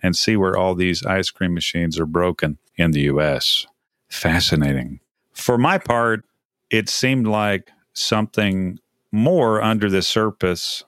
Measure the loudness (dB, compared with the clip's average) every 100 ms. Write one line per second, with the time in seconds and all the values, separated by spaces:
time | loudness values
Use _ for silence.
0 | -2 0 2 2 2 2 0 0 0 -2
1 | -2 -2 -2 -4 -2 -2 -4 -2 -2 -2
2 | -2 0 0 0 -4 -4 _ 0 2 2
3 | 2 2 0 0 0 -2 -4 _ _ _
4 | -14 -4 0 0 2 2 0 -2 -6 -12
5 | _ _ _ -8 0 2 2 0 0 0
6 | 0 -2 -6 _ _ _ -2 -2 -2 -2
7 | 0 0 0 0 0 -2 -6 _ _ -8
8 | -2 -2 -2 0 0 0 -4 -6 _ _
9 | -6 0 2 4 2 2 0 0 2 2
10 | 0 0 -2 0 -2 -2 -6 -10